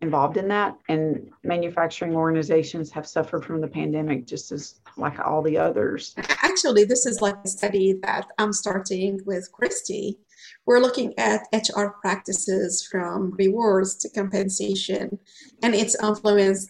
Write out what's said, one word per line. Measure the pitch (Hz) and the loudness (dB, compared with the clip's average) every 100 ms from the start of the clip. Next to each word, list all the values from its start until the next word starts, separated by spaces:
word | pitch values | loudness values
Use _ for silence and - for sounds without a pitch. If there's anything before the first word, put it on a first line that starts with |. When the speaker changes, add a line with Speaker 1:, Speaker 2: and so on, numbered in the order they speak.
Speaker 1:
involved | 160 180 180 190 | 0 2 2 2
in | 190 | 0
that. | 208 202 - - | 0 0 -4 -4
And | 156 156 147 - _ | 0 0 -2 -8 _
manufacturing | - 175 170 170 165 - 170 | -4 -2 -2 0 -2 -2 -2
organizations | 160 165 160 143 160 156 170 156 | 0 2 0 2 2 2 -6 -8
have | 156 151 | -10 -6
suffered | 165 156 165 139 | -4 -2 -4 -4
from | 160 | -4
the | 156 | -4
pandemic | 156 151 151 156 131 123 | -4 -2 -2 -2 -4 -4
just | 135 - | -12 -8
as, | 147 - - - - | -10 -12 -20 -18 -8
like, | 156 135 | -6 -2
all | - 156 | 0 0
the | 156 156 | 2 2
others. | 165 - - - - - - - | 2 2 -2 -2 -10 -8 -4 0
Speaker 2:
Actually, | - 381 294 208 | 2 2 4 6
this | 208 247 262 | 6 4 0
is, | 208 | 0
like, | 202 196 | -2 -2
a | 190 | -8
study | - 202 196 190 190 | -4 0 2 2 2
that | - - - - | 0 -4 -4 -2
I'm | 208 | -2
starting | 202 208 190 190 190 196 196 | -2 -2 -4 -4 -2 -2 -2
with | 196 180 185 | -4 -6 -6
Christy. | - 247 - - 208 202 208 _ _ - - | -4 -4 -4 -6 -6 -6 -8 _ _ -20 -6
We're | - 240 | 4 4
looking | 254 247 233 - | 4 2 -4 0
at | 226 214 - | 0 0 0
H | 220 220 | -2 0
R | - 202 - | -2 -2 -2
practices | 190 190 - 190 - 190 185 185 - | -2 -2 -4 -4 -2 0 0 -4 -4
from | 185 175 185 185 185 | -4 -4 -4 -4 2
rewards | 190 220 226 190 190 - | 2 4 4 4 2 -2
to | - | -6
compensation | - 196 196 190 190 202 196 - 196 - 202 _ - - - | -4 -2 0 -2 -2 -2 -2 -2 -4 -4 -8 _ -20 -20 -2
and | 233 | 2
its | 214 220 - | 2 2 2
influence | 214 208 214 208 196 190 | 0 2 4 6 6 2